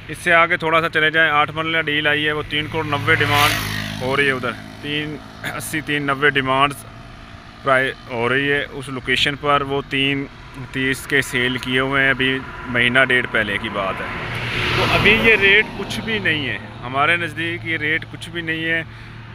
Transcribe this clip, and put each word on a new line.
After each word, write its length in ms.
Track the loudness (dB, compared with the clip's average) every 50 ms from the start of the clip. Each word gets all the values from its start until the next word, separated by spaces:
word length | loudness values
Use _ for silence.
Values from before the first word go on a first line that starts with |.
| -12 -12
इससे 220 | -12 -4 2 4
आगे 240 | 6 6 6 4 2
थोड़ा 240 | 0 2 2 2 2
सा 80 | 2 2
चले 220 | 2 2 2 4
जाएँ, 200 | 4 4 4 4
आठ 240 | 4 4 2 2 0
मरला 260 | -4 -2 0 0 0
डील 280 | 0 2 0 2 2 2
आई 140 | 2 2
है, 100 | 2 0
वो 100 | 0 -2
तीन 260 | -4 -2 -2 -2 -2 -2
करोड़ 180 | -4 -4 -2
नब्बे 300 | -2 -2 0 2 2 4
डिमांड 360 | 4 4 2 4 4 4 4 2 0 -4 -4 -6 -6 -6 -6 -6 -4
हो 120 | -2 0 2
रही 120 | 2 2
है 60 | 2
उधर, 200 | 2 0 -2 -6 -6 -8 -12 -16 -16 -12
तीन 360 | -8 -6 -4 -4 -4 -6 -10 -12 -14 -16 -16 -10 -10 -8
अस्सी, 300 | -8 -8 -8 -4 -4 -4
तीन 300 | -2 -2 -2 0 0 0
नब्बे 200 | 0 2 2 2
demands 540 | 2 2 0 2 4 4 4 2 2 -6 -14 -18 -18 -18 -18 -18 -18 -18 -18 -18 -20 -20 -20 -20 -20 -4 2
प्राइ-, 300 | 2 4 4 4 0 -4 -8 -12 -8
हो 140 | -4 -2 0 2
रही 200 | 2 2 2 2
है 160 | 0 0 -2
उस 240 | -6 -10 -12 -10 -8
location 480 | -10 -8 0 0 2 2 2 0 -2
पर। 260 | -2 0 2 2 2
वो 200 | 2 0 -2 -4
तीन 460 | -2 -2 -2 0 0 0 0 -2 -4 -8 -12 -18 -18 -18 -14 -14 -14 -8 -4
तीस 320 | -2 0 0 -2 -2 -2
के 160 | 0 0 0
sale 360 | 0 0 -2 0 0 0 -2 -4
किए 220 | -4 0 0 0
हुए 200 | 0 2 2 2
हैं, 100 | 2 2
अभी 300 | 2 2 2 0 0 -2 -6 -10 -12 -12 -8 -2
महीना 360 | 2 2 2 4 6 4 4
डेढ़ 220 | 6 4 2 2
पहले 320 | 2 0 0 0 0 -2 -4
की 100 | -4 -4
बात 260 | -4 -2 -2 -2 -4
है। 360 | -4 -6 -8 -8 -8 -8 -8 -6 -6 -6 -4 -4 -4 -2 0
तो 100 | 0 0 2 2 2
अभी 160 | 4 4 4
ये 240 | 4 6 6 4 4
rate 300 | 6 6 6 6 6 4 0 -6 -10
कुछ 200 | -8 -8 -8 -8
भी 180 | -4 -4 -4 -2
नहीं 260 | 0 0 0 0 -2
है, 120 | -4 -6 -6 -8 -14 -16 -12
हमारे 340 | -10 -4 0 2 4 4 4
नज़दीक 480 | 2 0 -6 -4 -4 -4 -4 -4 -6 -4
ये 120 | -4 -4
rate 280 | -2 0 0 -2 -2 -4
कुछ 240 | -6 -14 -14 -14 -10
भी 140 | -8 -8
नहीं 220 | -6 -4 -4 -4 -2
है। 200 | -2 -2 -2 -4 -6 -14 -18 -18 -16 -16 -18 -16 -16